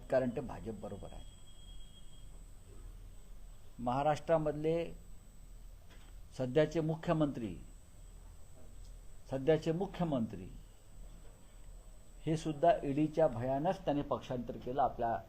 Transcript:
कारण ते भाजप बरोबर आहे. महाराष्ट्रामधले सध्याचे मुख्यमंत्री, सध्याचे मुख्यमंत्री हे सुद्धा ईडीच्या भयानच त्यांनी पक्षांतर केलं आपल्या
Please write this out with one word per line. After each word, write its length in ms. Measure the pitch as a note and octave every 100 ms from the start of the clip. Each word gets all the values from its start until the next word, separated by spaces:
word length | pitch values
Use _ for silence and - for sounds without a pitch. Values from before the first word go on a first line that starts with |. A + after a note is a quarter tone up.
| -
कारण 200 | C3 B2+
ते 120 | D3
भाजप 380 | - - F#3+ G#3
बरोबर 320 | G#3 G3+ -
आहे. 80 | - - - - - - - - - - - - - - - - - - - - - - - - - - -
महाराष्ट्रामधले 1120 | B2 C3 D3 D3 - D#3+ D#3 D3 D#3 E3 E3 - - - - - - - - - - - - - - -
सध्याचे 420 | B2+ C#3+ D3+ E3+
मुख्यमंत्री, 760 | D#3 D#3+ - D#3+ D3 A#2+ G#2+ D#2+ - - - - - - - - - - - - - - - - -
सध्याचे 400 | C3+ C3+ D#3 E3
मुख्यमंत्री 760 | D#3+ G3 - E3+ C3+ A2+ F2+ F#2 - - - - - - - - - - - - - - - - - D3+
हे 100 | D#3+
सुद्धा 340 | D#3+ C#3+ E3 D#3
ईडीच्या 440 | C#3+ C#3 D3+ E3 D#3
भयानच 520 | A#2 C3 C3+ E3+ F#3 -
त्यांनी 160 | C#3+
पक्षांतर 540 | C#3+ A#2+ - B2+ A#2 A2+
केलं 240 | A#2+ C3+
आपल्या 340 | A#2+ - A#2 A2